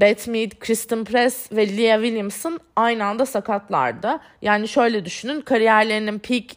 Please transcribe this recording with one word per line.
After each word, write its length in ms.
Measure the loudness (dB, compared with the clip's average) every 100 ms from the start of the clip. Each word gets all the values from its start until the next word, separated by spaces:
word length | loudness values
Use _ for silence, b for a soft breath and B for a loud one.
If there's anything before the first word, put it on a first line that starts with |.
Beth 280 | 4 4 -2
Mead, 300 | -4 -4 -4
Kristen 440 | -2 -2 -2 -4
Press 480 | 0 2 2 0 -4
ve 240 | 0 0 2
Leah 260 | 4 4
Williamson 580 | 2 -2 -6 -6 -8 -8 -6 0
aynı 280 | 0 0
anda 220 | -2 -2 -2
sakatlardı. 960 | -2 -2 -4 -2 0 0 -2 -4 -4 B B
Yani 260 | 0 0 0
şöyle 360 | 2 2 0
düşünün, 360 | -4 -8 -8 -6
kariyerlerinin 800 | 0 2 4 4 4 0 -4 -6
peak 260 | -4 -4 -4